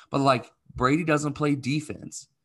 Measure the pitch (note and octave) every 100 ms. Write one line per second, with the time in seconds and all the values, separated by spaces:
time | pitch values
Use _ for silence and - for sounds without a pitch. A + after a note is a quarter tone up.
0 | - C#3 C#3 B2 - _ - - B2+ D#3
1 | D#3+ D3+ D3 C3+ D3 C#3+ A#2+ D3+ D3 -
2 | - - - _